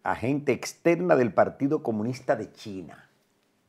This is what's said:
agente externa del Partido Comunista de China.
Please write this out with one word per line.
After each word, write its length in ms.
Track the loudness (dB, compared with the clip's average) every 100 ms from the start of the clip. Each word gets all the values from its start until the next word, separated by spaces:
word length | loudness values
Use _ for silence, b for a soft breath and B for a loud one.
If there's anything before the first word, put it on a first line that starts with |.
agente 480 | -6 -2 -2 -2 0
externa 640 | -2 -4 -2 2 2 4
del 180 | 4 4
Partido 480 | 2 0 0 -2 -2
Comunista 540 | -2 -4 -4 -4 -4
de 160 | -4 -6
China. 580 | -14 -14 -12 -14 -18 _ _ _ _ _ _